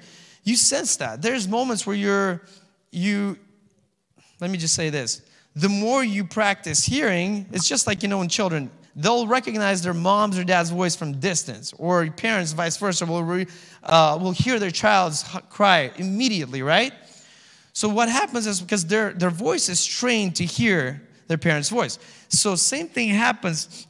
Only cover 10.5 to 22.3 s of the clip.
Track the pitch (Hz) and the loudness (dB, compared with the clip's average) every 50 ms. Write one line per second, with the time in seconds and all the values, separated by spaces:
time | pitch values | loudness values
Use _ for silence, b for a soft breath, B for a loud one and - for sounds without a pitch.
10.5 | 185 175 170 165 175 180 185 170 - - 165 147 139 135 143 196 175 - - - | 2 2 2 2 0 0 0 0 -2 -2 -4 -4 -4 -2 -2 -2 -2 -2 -4 -6
11.5 | 113 107 - - - - 156 175 180 175 165 160 160 - - 226 220 196 175 156 | -8 -10 -12 -14 -10 -4 0 2 2 2 2 0 -2 -4 -2 -2 0 0 -2 -2
12.5 | 156 165 170 170 160 - 202 196 175 - 214 165 165 175 165 170 175 185 185 180 | -4 -2 -2 -2 -2 -2 -2 -2 -2 -2 -2 -2 -2 -2 0 0 -2 -2 -2 -4
13.5 | B B B B B B - - 160 165 160 151 151 165 185 185 175 - - 254 | B B B B B B 0 4 6 6 6 6 4 0 0 0 0 0 2 2
14.5 | 254 220 208 185 165 - - 214 208 190 185 165 151 143 - - - 185 - - | 2 0 0 -2 -2 2 4 4 6 4 4 2 0 -4 -6 -8 -10 -12 -12 -8
15.5 | - - 208 196 180 160 135 123 - - 185 190 196 214 262 247 214 175 143 123 | 0 2 4 6 6 6 4 0 -6 -8 -6 -4 -2 0 0 0 0 -2 -4 -4
16.5 | 131 135 131 143 160 202 240 - - B B B B B B B B B B B | -6 -4 0 2 2 2 2 0 -4 B B B B B B B B B B B
17.5 | B B B B - - - 214 208 226 233 226 233 269 415 294 233 240 214 214 | B B B B -6 -4 -2 0 0 2 2 2 2 0 0 -2 -2 -4 -2 -2
18.5 | 202 180 180 - 214 196 165 160 208 220 220 196 - 180 180 180 165 165 233 311 | -4 -4 -4 -2 -2 -2 0 0 0 0 0 -2 -2 -2 -2 -2 -2 -2 0 0
19.5 | 349 302 - - 175 - - - - - 240 247 240 220 202 180 156 - 175 170 | 0 0 0 0 0 -2 -2 -2 -2 -2 0 0 2 2 0 -2 -2 -2 -4 -2
20.5 | - - 240 220 190 160 131 127 143 143 - b b b b - 165 151 - 170 | 0 0 2 2 2 2 0 -2 -6 -10 -14 b b b b -4 -2 0 0 0
21.5 | 156 147 143 - 220 240 180 113 - B B B B B B - | 0 0 -2 -2 0 -2 -2 -2 -4 B B B B B B -2